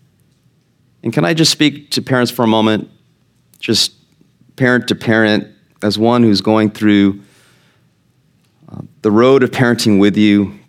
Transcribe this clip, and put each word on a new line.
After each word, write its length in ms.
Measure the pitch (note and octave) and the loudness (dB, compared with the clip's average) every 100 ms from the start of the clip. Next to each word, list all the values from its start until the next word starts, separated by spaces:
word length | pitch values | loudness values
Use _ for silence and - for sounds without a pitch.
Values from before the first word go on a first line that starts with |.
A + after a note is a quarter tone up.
| _ _ _ _ _ _ _ _ _ _ | _ _ _ _ _ _ _ _ _ _
And 100 | - | -8
can 140 | D3 E3+ | -4 -2
I 80 | |
just 180 | D#3+ D3+ | 0 0
speak 380 | - D3+ C#3+ - | 0 -2 -4 -8
to 100 | B2 | -8
parents 320 | - B2+ A#2+ | -2 -2 -2
for 120 | - | -2
a 20 | A2+ | 0
moment, 420 | A2 A2 G#2+ - _ _ _ _ _ _ _ | 2 0 -2 -6 _ _ _ _ _ _ _
just 320 | - A2 - - _ _ _ _ _ - | -4 -4 -4 -10 _ _ _ _ _ -4
parent 320 | B2+ B2 - | 0 0 -2
to 60 | |
parent, 520 | A2 A#2+ A2 G#2+ G#2+ - _ _ _ | -4 0 0 2 0 -4 _ _ _
as 160 | G#2 G#2+ | -4 -2
one 240 | A2+ A#2+ | 0 2
who's 180 | A#2 G2 | 2 0
going 300 | A2 A2 G#2+ | 0 0 -2
through, 500 | - G#2+ G#2 G2 G2+ - _ _ _ _ _ _ _ _ _ _ _ _ _ _ | -2 0 2 2 -2 -12 _ _ _ _ _ _ _ _ _ _ _ _ _ _
uh, 80 | - - _ | -20 -20 _
the 80 | G#2+ | 0
road 320 | G#2+ B2+ C3+ | 2 4 4
of 80 | B2 | 0
parenting 480 | - A#2+ A2+ A2+ G2 | 0 0 0 0 2
with 180 | G2+ G2+ | 2 2
you? 420 | G#2 G2+ G2+ - | 2 2 -2 -8